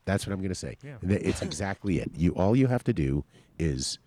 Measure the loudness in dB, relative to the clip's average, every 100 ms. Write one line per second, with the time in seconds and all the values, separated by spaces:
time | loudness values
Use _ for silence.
0 | 0 0 0 -4 -4 -4 -8 -12 -14 -6
1 | 0 2 2 -2 -4 -4 -4 -4 0 0
2 | 0 0 2 4 4 4 4 2 0 0
3 | 0 0 -4 -12 -18 -4 -2 0 -4 -8